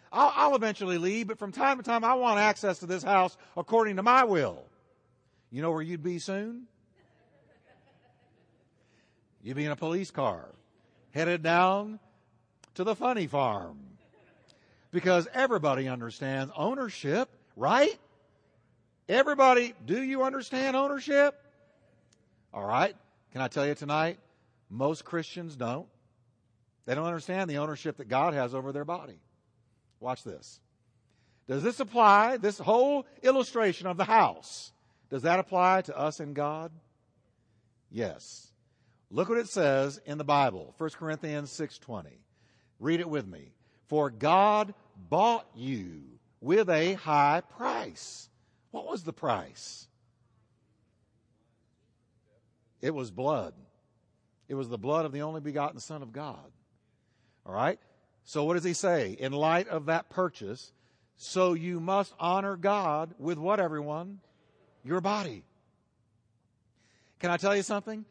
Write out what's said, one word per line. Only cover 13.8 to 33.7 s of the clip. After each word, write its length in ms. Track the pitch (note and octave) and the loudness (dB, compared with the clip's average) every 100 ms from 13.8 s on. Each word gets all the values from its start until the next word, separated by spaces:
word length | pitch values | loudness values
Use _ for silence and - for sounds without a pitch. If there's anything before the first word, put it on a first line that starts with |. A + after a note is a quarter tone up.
| F#2+ - _ _ _ _ _ _ _ _ _ | -20 -20 _ _ _ _ _ _ _ _ _
Because 340 | F3+ F#3 F3 E3 | 0 4 4 4
everybody 560 | B3+ C4+ G#3+ D3+ C3+ C3+ | 0 2 2 2 0 0
understands 640 | B2 A#2 - C3+ C3+ C3+ | -4 -8 -8 -6 -4 -4
ownership, 760 | - F3+ C4+ A#3+ - C#3 F#3 B3+ _ _ - | -4 -2 -2 -6 -6 -2 -2 -2 _ _ -2
right? 420 | C3 A#3+ D4+ - _ _ _ _ _ _ _ _ _ _ - | 2 4 4 2 _ _ _ _ _ _ _ _ _ _ -2
Everybody, 680 | A3 C#4+ C#4+ C4 B3 A#3+ G3+ | 2 2 6 8 6 4 -4
do 160 | A#2 A3 | -4 -2
you 220 | C4 C4+ | -2 0
understand 540 | C4 C4+ - B3+ C4+ C4 | -2 -2 -6 -4 0 0
ownership? 600 | C#4 C#4 C4+ C#4+ C#4+ - _ _ _ _ _ _ _ _ _ _ _ | 0 -2 0 4 4 2 _ _ _ _ _ _ _ _ _ _ _
All 100 | G#2+ | -10
right. 320 | G2+ A#2+ F#3+ - _ _ _ | -2 2 0 -2 _ _ _
Can 80 | C3 | -6
I 80 | B2+ | -4
tell 180 | D3+ C#3+ | -2 -2
you 80 | |
tonight? 460 | C#3+ D3 D3+ E3 F3 _ _ _ _ - | -2 -2 -2 -2 -4 _ _ _ _ -14
Most 360 | A2 C#3 D#3 | -2 -2 -2
Christians 520 | - E3+ D#3 F3+ E3 C#3 | -6 -8 -6 -10 -12 -8
don't. 320 | A#2 C3 - _ _ _ _ _ _ _ _ _ | -6 -6 -10 _ _ _ _ _ _ _ _ _
They 100 | - | -6
don't 120 | C3+ E3 | -4 -2
understand 440 | E3 D#3+ F#3 F#3 | -4 -6 -4 -2
the 80 | C#3+ | -4
ownership 380 | D3+ C#3+ D#3+ - | -4 -6 -8 -8
that 100 | A#2 | -2
God 280 | B2+ E3+ | 0 2
has 200 | C#3+ B2 | 0 -2
over 160 | C3 C3 | -4 -8
their 140 | C#3+ | -8
body. 360 | D3 F3 C#3+ F2 _ _ _ _ _ _ _ _ | -6 -8 -10 -20 _ _ _ _ _ _ _ _
Watch 240 | B2 B2+ | -8 -6
this. 380 | A2 D2+ - - _ _ _ _ _ _ _ _ - | -8 -14 -16 -20 _ _ _ _ _ _ _ _ -6
Does 160 | C3+ | -2
this 160 | G3+ A#3+ | -2 -2
apply, 560 | G#3+ A#3+ G#3+ G3+ A3+ C4 | -2 6 8 8 6 2
this 220 | G3 G3+ | -2 -2
whole 460 | D#3+ A3+ C4+ C#4+ - - | 2 4 6 2 -4 -2
illustration 680 | B3 C4 A#3 A#3+ G#3 | 2 4 2 2 0